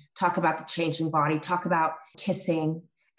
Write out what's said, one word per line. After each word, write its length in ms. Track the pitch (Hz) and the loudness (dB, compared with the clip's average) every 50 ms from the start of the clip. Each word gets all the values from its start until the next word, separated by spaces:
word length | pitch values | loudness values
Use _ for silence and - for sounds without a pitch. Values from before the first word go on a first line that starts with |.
| - _ - - | -18 _ -6 0
talk 200 | - - - 185 | 0 0 0 2
about 200 | 170 160 151 - | 0 0 0 0
the 80 | - | -4
changing 460 | - - 165 170 160 147 - 165 156 | -6 -2 -2 0 0 0 0 -2 0
body, 260 | 160 156 147 151 156 156 | 2 2 2 2 2 0
talk 300 | - - 185 - - 170 | 0 0 -2 -2 0 0
about 240 | 180 165 160 156 - - - - - - | 2 2 2 0 -2 -4 -14 -18 -12 -8
kissing 640 | - 202 180 - - - 165 160 156 156 160 165 - _ _ _ _ _ _ | -2 -2 0 0 2 0 0 0 0 0 -2 -4 -8 _ _ _ _ _ _